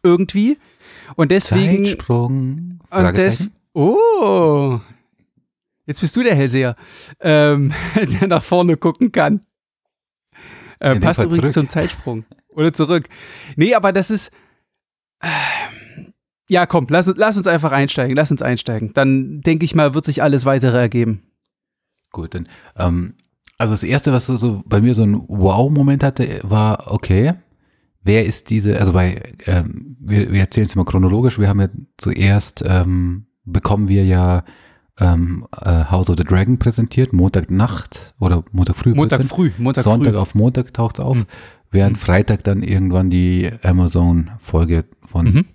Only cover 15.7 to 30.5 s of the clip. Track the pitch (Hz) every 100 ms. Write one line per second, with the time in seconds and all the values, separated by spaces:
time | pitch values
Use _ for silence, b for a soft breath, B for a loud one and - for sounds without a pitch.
15.7 | B B B B _ _ _ _ 180 175
16.7 | 170 127 160 180 185 214 208 185 170 156
17.7 | 139 139 - 127 135 156 143 127 120 -
18.7 | 110 107 143 135 135 135 151 165 160 165
19.7 | 160 147 143 151 139 143 139 131 135 127
20.7 | 120 117 120 113 101 _ _ _ _ _
21.7 | _ _ _ _ - 80 87 85 B B
22.7 | - 90 87 87 - _ _ - _ 113
23.7 | 104 - 135 151 127 - 123 117 101 -
24.7 | 104 120 113 107 104 - 98 95 98 139
25.7 | 147 139 139 139 - - - 95 107 107
26.7 | 107 - 104 - 95 135 180 _ _ _
27.7 | _ _ _ 101 107 110 - - 110 104
28.7 | - 95 90 90 - - - - 90 78
29.7 | - - 123 - 104 98 95 95